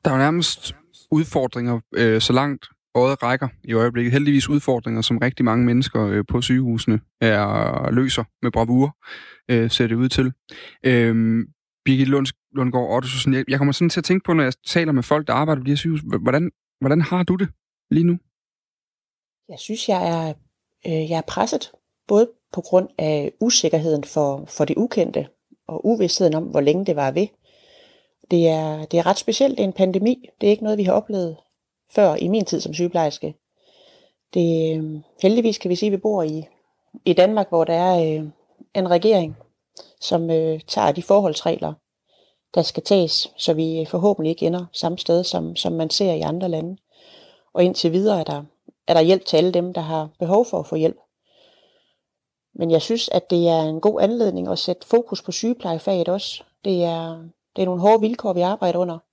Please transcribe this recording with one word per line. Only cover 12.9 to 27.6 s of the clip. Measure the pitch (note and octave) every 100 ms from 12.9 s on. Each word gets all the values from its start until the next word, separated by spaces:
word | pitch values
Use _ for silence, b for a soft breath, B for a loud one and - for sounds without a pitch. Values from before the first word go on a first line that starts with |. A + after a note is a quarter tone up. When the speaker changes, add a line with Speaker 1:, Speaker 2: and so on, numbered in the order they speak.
| B2 C3 C3 C#3
Speaker 1:
jeg, | C3 C3
jeg | C3+
kommer | C#3+
sådan | C3+ E3+
til | F3+
at |
tænke | - F#3 -
på, |
når | E3
jeg | C3 - -
taler | F3 D#3+
med | C3+
folk, | A#2+ D3+ D3+
der |
arbejder | A#2+ D#3 D3
på | C3
de |
her | C#3+
sygehus, | E3 D3+
h-, | - F#2+
hvordan, | A2+ C#3 F3 _ _ _
hvordan | C3+ D#3
har | D3+ F3+
du | F3+ F3+
det | G3 - _ _ _
lige | D3+
nu? | E3+ F3 _ _ _ _ _ _ _ _ _ _ _ _ -
Speaker 2:
Jeg | D#3+
synes, | - A3 -
jeg | F#3 F3
er, | E3 D#3+ D3 _ _ _ _ -
øh, | D#3+ D#3
jeg | E3
er | -
presset, | - A#3 D4 - _ _ _ -
både | G#3 A#3 _ _
på | -
grund | - F#3 F#3 -
af | D#3 D3+ C#3+ _
usikkerheden | A#3 - D#3+ D#3+ D#3+ D3+
for, | C#3 D#3 C#3+ C#3 D3+
for | - D3+
det | -
ukendte, | A#3+ - E3 - C#3+ _ _ _ -
og | D#3+ -
uvidstheden | A3+ F3+ - F3+
om, | D#3
hvor | E3+ D3+
længe | C#3+ F3 G3
det | D3
varer | C3+
ved. | C#3+ G#3 _ b b